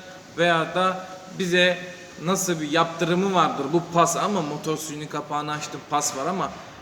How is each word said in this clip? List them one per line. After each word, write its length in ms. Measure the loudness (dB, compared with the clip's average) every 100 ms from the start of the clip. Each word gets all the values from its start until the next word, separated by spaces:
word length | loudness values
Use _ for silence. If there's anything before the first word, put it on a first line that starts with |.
| -16 -18 -8 2
veya 360 | 4 4 2
da 320 | 2 0 0 -8 -14 -12 -6
bize 400 | 2 4 4 2 -4 -14 -16 -6
nasıl 360 | -2 0 0 -2
bir 100 | 2
yaptırımı 640 | 2 2 2 2 2 4
vardır 320 | 4 4 2 0
bu 100 | 0 2
pas, 220 | 4 4 4
ama 260 | 0 0
motor 340 | -2 -4 -4 -4
suyunun 300 | -6 -10 -8
kapağını 460 | -8 -4 -4 -2
açtım, 280 | -4 -6 -10 -2
pas 260 | 0 0 -2
var 100 | -2
ama, 240 | -2 -4 -6 -16 -18